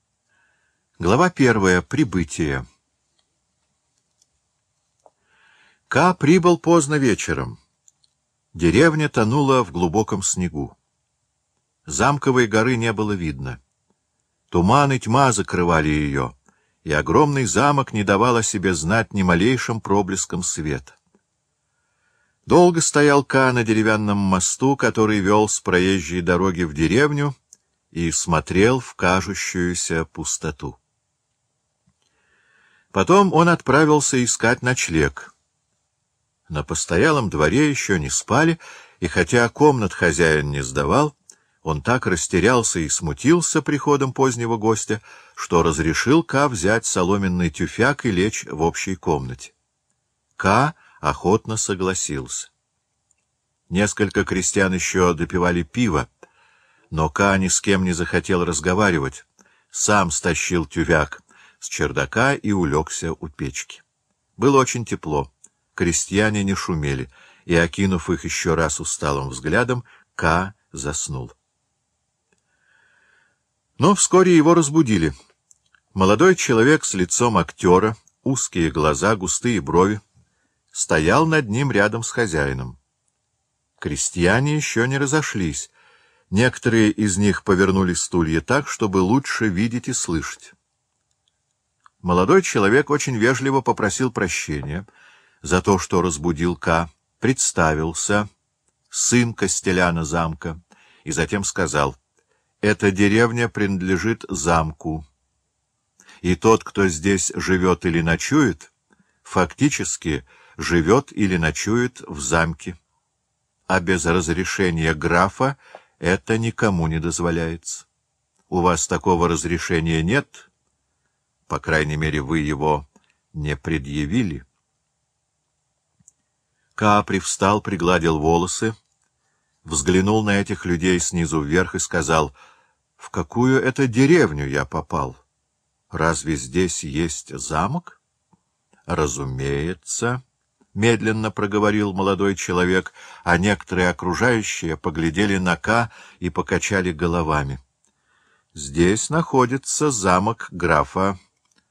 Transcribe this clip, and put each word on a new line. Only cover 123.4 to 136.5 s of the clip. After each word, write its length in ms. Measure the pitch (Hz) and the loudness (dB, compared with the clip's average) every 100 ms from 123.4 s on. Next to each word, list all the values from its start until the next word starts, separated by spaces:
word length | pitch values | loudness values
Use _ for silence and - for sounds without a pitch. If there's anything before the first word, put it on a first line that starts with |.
| 73 71 | -6 -6
предъявили». 880 | - 80 67 73 73 107 107 69 - _ _ _ _ _ _ _ _ _ _ _ _ _ _ _ _ _ _ _ _ _ _ - | -4 -6 -4 -6 -2 -2 -2 -6 -12 _ _ _ _ _ _ _ _ _ _ _ _ _ _ _ _ _ _ _ _ _ _ -2
Ка 260 | 107 104 | 2 2
привстал, 580 | 104 98 - - 98 104 | 2 -4 -4 0 2 2
пригладил 580 | - 85 87 90 82 80 | -2 -2 0 2 2 0
волосы, 560 | 76 85 90 - 110 110 _ _ _ _ _ _ _ _ | 2 0 0 -4 -4 -6 _ _ _ _ _ _ _ _
взглянул 600 | - 87 82 92 98 110 | -8 -2 2 2 4 2
на 180 | 104 101 | 2 0
этих 240 | 98 101 - | -2 -6 -4
людей 340 | 87 90 90 | -2 0 0
снизу 420 | - 90 80 78 | 0 -2 -2 -2
вверх 340 | 71 85 92 92 | 0 0 0 -4
и 40 | |
сказал: 540 | - 90 80 80 76 - - _ _ _ _ _ | -4 -4 0 0 0 -6 -20 _ _ _ _ _
«В 120 | - | -12
какую 520 | - 80 117 127 131 | -8 -6 0 2 2
это 260 | 131 127 135 | 2 0 0
деревню 600 | 113 139 175 113 73 71 | 2 4 6 4 0 -4
я 180 | 69 67 | -4 -4
попал? 500 | 82 78 85 67 64 _ _ _ _ _ _ _ | -6 -6 -6 -6 -10 _ _ _ _ _ _ _
Разве 460 | 85 80 73 73 76 | -2 -2 -2 -4 -6
здесь 480 | 64 | -4